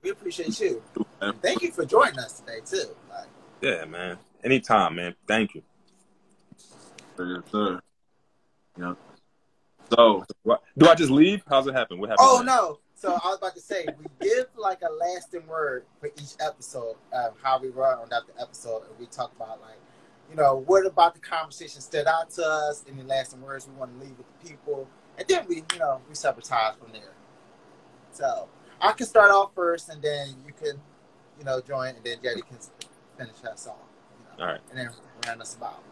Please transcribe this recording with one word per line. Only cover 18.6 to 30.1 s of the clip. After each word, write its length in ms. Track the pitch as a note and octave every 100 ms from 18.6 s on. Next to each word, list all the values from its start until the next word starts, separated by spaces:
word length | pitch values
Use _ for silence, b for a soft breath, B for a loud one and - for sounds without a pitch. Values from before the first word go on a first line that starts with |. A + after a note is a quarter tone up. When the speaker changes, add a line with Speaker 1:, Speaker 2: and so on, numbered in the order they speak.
| A#2 A2+ -
Speaker 1:
And 100 | A2
we 80 | A#2+
talk 260 | - D3+ _
about, 240 | A2+ A2+
like, 180 | A2+ A2+ - b b b -
you 60 | D#3
know, 260 | C#3 C3+ C3+
what 200 | F#3+ F#3+
about 280 | F3+ E3+
the 60 | -
conversation 600 | - E3 D#3 - D#3+ C#3+
stood 260 | - D#3 D3
out 240 | E3 D#3+
to 140 | -
us, 400 | D#3+ D#3 D3+ D3 C#3
any 140 | C3+
lasting 400 | C3 C3+ B2+ B2+
words 260 | C3+ C3+ C3+
we 60 |
wanna 180 | C3+ B2+ B2
leave 160 | C#3 B2+
with 100 | - _
the 80 | E3+
people. 400 | D3 - C#3 C3 - _ -
And 100 | -
then 180 | F4+ G#3+
we, 80 | E3 D#3
you 60 | E3+
know, 220 | D#3 C3 B2+
we 60 |
sabotage 640 | D3 C#3+ B2+ - B2 A2 -
from 160 | A#2
there. 200 | A2 G2+ - - - - - - - - - -
So 360 | - C#3 A2+ G2+ - b b
I 120 | F#3
can 140 | G#3+ A#3+
start 240 | A3+ G3+
off 200 | G3 G3
first, 340 | - F3 E3+ -
and 100 | D3+
then 280 | D3